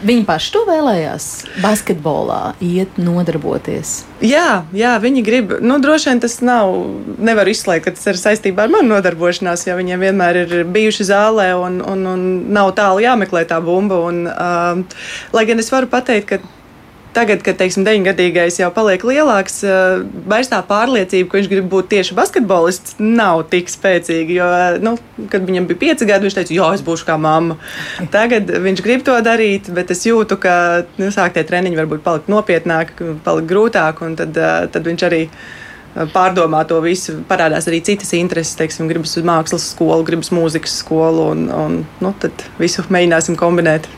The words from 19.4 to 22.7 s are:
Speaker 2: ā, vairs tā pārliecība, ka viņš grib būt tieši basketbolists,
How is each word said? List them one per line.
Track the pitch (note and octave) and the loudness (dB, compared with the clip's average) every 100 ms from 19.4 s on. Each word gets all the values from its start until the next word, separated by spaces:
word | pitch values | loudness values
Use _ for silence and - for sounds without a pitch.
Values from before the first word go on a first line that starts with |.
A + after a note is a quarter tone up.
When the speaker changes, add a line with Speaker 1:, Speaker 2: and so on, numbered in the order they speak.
| F#3+ - G3+ | 0 -4 0
Speaker 2:
ā, | F#3+ F#3 F#3 F#3+ G3 F3+ | 2 4 2 -4 -10 -2
vairs | G#3+ C4 | 0 0
tā | G#3+ | -4
pārliecība, | - G3+ A#3+ B3 F#3 F#3+ F3+ | 0 0 2 0 0 0 0
ka | G3 | 0
viņš | G3 | 0
grib | G3 F#3 | 0 0
būt | F#3+ F#3 | 0 2
tieši | G#3 F#3 F3+ | 0 0 0
basketbolists, | - G4 G#3+ F#3 E3 | 0 2 2 2 2